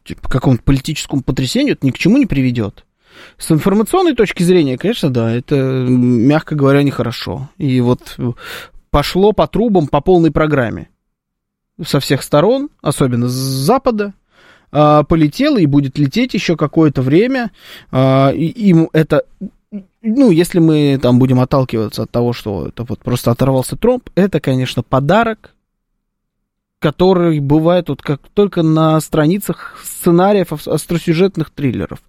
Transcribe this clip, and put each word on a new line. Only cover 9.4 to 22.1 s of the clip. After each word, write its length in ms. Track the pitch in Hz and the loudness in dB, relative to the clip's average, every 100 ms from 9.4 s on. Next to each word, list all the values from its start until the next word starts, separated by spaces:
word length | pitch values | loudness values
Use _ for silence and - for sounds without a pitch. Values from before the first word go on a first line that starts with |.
| 160 | -2
трубам 400 | 180 233 190 143 | 0 0 0 0
по 140 | 147 | -2
полной 300 | - 180 160 | 2 4 4
программе. 580 | 156 156 139 117 92 - _ _ _ _ _ _ _ _ - | 0 0 0 -2 -6 -14 _ _ _ _ _ _ _ _ -16
Со 160 | 165 147 | -4 -4
всех 220 | - 135 | -2 -4
сторон, 460 | - 147 180 269 285 _ | 0 2 2 0 -4 _
особенно 460 | - - 139 120 123 | -6 -2 -2 0 -2
с 40 | |
запада, 840 | 127 135 131 139 262 262 220 202 - _ _ _ _ _ | -4 -4 -2 0 0 0 -4 -6 -10 _ _ _ _ _
а, 320 | 143 151 151 | 2 4 4
полетело 540 | 147 170 151 - 285 262 | 2 2 2 0 0 2
и 80 | 151 | 2
будет 320 | 143 139 147 | 2 0 -2
лететь 360 | 143 220 254 | -2 0 -2
еще 220 | 208 - 160 | -2 -2 -2
какое-то 460 | 147 165 156 135 | 0 2 2 2
время. 500 | 131 156 247 262 233 - - - _ | 2 2 2 -2 -6 -10 -20 -20 _
А, 400 | 131 135 135 135 | 0 2 4 2
и, 140 | - 165 | 0 -4
им 440 | - 202 165 160 | 0 2 4 2
это, 300 | 165 156 147 - _ 196 _ _ 202 - _ | 0 2 0 -2 _ -18 _ _ -16 -16 _
ну, 280 | 226 233 262 | -4 2 4
если 280 | 165 175 180 | 4 2 2
мы 400 | 160 151 147 135 | 2 4 2 2
там 180 | 131 123 | 2 4
будем 200 | 131 127 | 4 2
отталкиваться 640 | 127 143 127 113 104 - | 2 0 -2 -4 -6 -8
от 80 | 113 | -6